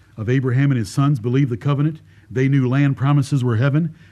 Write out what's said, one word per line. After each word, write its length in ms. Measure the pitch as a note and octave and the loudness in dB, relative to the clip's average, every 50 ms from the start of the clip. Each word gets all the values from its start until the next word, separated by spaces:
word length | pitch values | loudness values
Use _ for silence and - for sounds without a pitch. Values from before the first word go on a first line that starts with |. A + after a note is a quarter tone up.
| - _ - | -20 _ -12
of 120 | A2 G#2+ G#2+ | -8 -4 -2
Abraham 440 | C3 C#3 B2+ C3 A#2+ C3 C#3+ C#3+ C#3 | 0 0 0 0 0 2 2 2 2
and 60 | A#2+ | 0
his 120 | G#2 F#2 | -2 -2
sons 300 | - C#3+ C#3 C#3+ D3 A#2 | -2 0 0 2 0 0
believed 300 | G#2 B2 A#2+ C#3 C#3+ A#2 | -2 0 0 0 0 0
the 60 | A#2+ | -2
covenant. 440 | A2+ - C#3+ C#3+ C3 D3 D#3+ D#3 - - - - - - - | -4 -2 -2 -2 0 0 -2 -4 -6 -14 -20 -20 -20 -20 -8
They 200 | G2+ B2+ C3+ C3+ | -2 -2 0 2
knew 200 | C#3+ C#3 B2+ A#2+ | 2 2 2 0
land 280 | B2+ C#3 C#3+ C#3 C3+ | 0 2 2 0 0
promises 480 | - C3 C#3+ D3 C#3+ C3+ - D3 C3+ B2 | 0 0 2 2 2 0 0 -2 0 0
were 120 | B2 A2+ | 0 0
heaven, 380 | G#2+ C3+ C#3+ C3 D#3 E3+ D#3 - - - - | 2 0 0 0 0 -2 -2 -6 -12 -20 -20